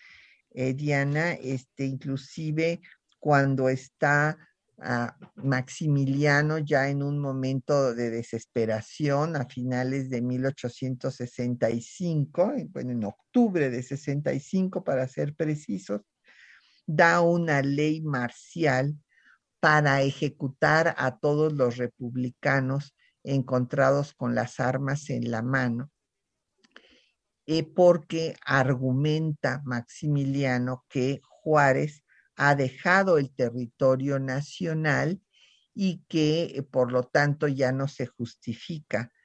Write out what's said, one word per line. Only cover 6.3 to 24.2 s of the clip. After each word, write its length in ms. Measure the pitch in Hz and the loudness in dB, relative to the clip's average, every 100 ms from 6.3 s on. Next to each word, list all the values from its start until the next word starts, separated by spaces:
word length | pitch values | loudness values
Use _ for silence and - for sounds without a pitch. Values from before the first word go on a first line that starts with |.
| 143 151 160 | 2 2 -2
ya 300 | 147 143 139 | 0 2 2
en 140 | 139 | -2
un 160 | 143 147 | -2 -4
momento 720 | 139 131 131 135 - 143 135 | -4 -4 -2 -4 0 2 2
de 160 | 117 117 | 0 -2
desesperación 1300 | 117 - 117 - 117 110 110 - - 147 139 160 151 | -4 -6 -8 -6 -2 0 -2 -6 -4 0 0 0 -2
a 120 | 123 | -6
finales 600 | 127 123 127 127 135 131 | -6 -4 -2 -2 -2 -4
de 120 | 123 | -4
mil 240 | 123 127 135 | -2 -2 -2
ochocientos 680 | 139 123 - 131 127 135 - | -4 -10 -6 -8 -4 -6 -6
sesenta 540 | 123 - 123 120 113 | -10 -6 -4 0 0
y 120 | 117 | -2
cinco, 720 | - - 175 156 147 - 196 | -6 -8 -2 -2 -2 0 0
eh, 140 | 285 - | 0 -8
bueno, 220 | 135 123 | -8 -6
en 120 | 120 | -4
octubre 640 | 101 - _ 247 233 180 135 | -6 -8 _ 2 2 2 0
de 140 | 120 | -2
sesenta 480 | 127 139 - 139 151 | -6 -8 -4 -4 -2
y 60 | 135 | -4
cinco, 440 | - 190 185 - | -2 -2 0 -2
para 240 | - 131 131 | -2 -2 -2
ser 280 | - 147 151 | -4 -6 -4
precisos, 640 | 156 151 - 190 - 208 _ _ _ _ - - _ _ - | -4 -4 -6 -10 -6 -10 _ _ _ _ -20 -20 _ _ -4
da 360 | 151 170 175 | 4 6 6
una 400 | 170 175 165 139 | 4 2 2 2
ley 380 | 139 143 156 160 | 2 0 0 0
marcial 920 | 156 131 120 - - 165 151 131 143 151 _ _ _ _ _ - | -2 -2 -4 -8 -16 -2 2 2 0 -4 _ _ _ _ _ 0
para 440 | 160 151 147 139 | 4 4 4 2
ejecutar 920 | 139 - 147 - 139 - 151 156 165 - | 0 0 -6 -4 -8 0 4 4 2 0
a 200 | 131 127 | -4 -2
todos 340 | 147 147 156 | 0 2 0
los 240 | 147 123 120 | 2 0 0
republicanos 1200 | 120 - 123 127 123 - 139 135 131 139 143 _ _ _ | -8 -8 -8 -6 -6 -4 0 0 0 -2 -6 _ _ _
encontrados 920 | - 139 127 127 123 135 135 139 143 | -2 -2 0 -2 0 2 2 2 -2
con 220 | - | -6